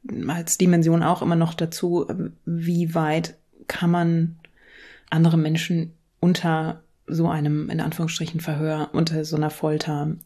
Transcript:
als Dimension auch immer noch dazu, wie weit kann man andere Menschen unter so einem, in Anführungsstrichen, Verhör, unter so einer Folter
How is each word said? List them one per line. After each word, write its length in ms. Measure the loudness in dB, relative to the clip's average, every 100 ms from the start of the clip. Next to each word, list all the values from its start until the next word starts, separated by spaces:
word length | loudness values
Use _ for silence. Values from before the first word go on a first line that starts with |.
| -12 -8 -4
als 300 | -6 -4 2
Dimension 440 | 4 6 4 4
auch 200 | 2 0
immer 140 | 2 2
noch 180 | 2
dazu, 500 | 0 -6 -2 0 0 -2 -4 -6 -8
wie 500 | -6 -4 0 0 2
weit 440 | 0 2 0 -2 -10 _ _ -10
kann 220 | -2 2
man 460 | 2 2 2 0 -4 -20 _ _ -20 -20 -20 _
andere 300 | 4 4 4
Menschen 560 | 2 0 0 -2 -4 -10 _ _
unter 600 | 2 2 2 0 -2 -8 _ _ -6
so 160 | 0 0
einem, 440 | 0 0 -2 -2
in 100 | -2
Anführungsstrichen, 600 | -4 -2 -4 -4 -6 -6
Verhör, 500 | -4 -2 -2 -2 -4
unter 320 | -2 0 -2
so 100 | -2
einer 140 | -2 -2
Folter 680 | -2 -2 -2 -2 -4 -4 -6